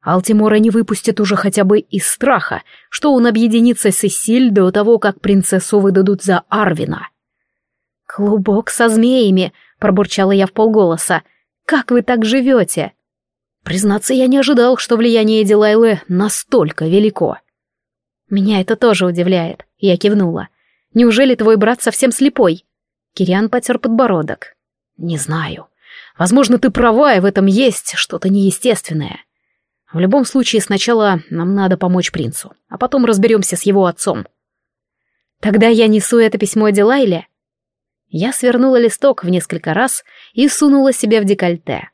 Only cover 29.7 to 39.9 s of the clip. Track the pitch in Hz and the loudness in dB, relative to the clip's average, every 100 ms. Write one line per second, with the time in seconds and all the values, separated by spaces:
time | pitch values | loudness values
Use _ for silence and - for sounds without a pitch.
29.7 | _ _ 165 185 269 247 269 240 220 - | _ _ -4 0 0 0 -2 0 -2 -2
30.7 | 196 - 233 208 180 - 165 175 196 190 | -2 0 0 2 0 -4 -6 -2 -2 0
31.7 | 185 185 180 175 165 127 - - _ _ | -2 0 0 -2 -6 -6 -8 -12 _ _
32.7 | - 254 277 233 208 226 220 190 - - | -6 -4 0 0 2 2 2 0 -4 0
33.7 | 196 185 170 - 107 - _ _ _ _ | 0 0 -2 -6 -6 -8 _ _ _ _
34.7 | _ _ _ _ _ _ _ 208 208 226 | _ _ _ _ _ _ _ -2 2 2
35.7 | 226 226 214 196 233 220 214 202 220 214 | 4 4 2 2 2 2 0 -4 0 0
36.7 | 202 208 269 247 170 - _ _ _ _ | 2 2 2 0 -2 -8 _ _ _ _
37.7 | _ _ _ _ 156 208 262 254 240 262 | _ _ _ _ -6 -6 -2 -2 2 2
38.7 | 254 233 - 285 254 175 180 - 165 165 | 2 2 0 0 0 -2 -4 -4 -10 -6
39.7 | 160 254 | -4 -2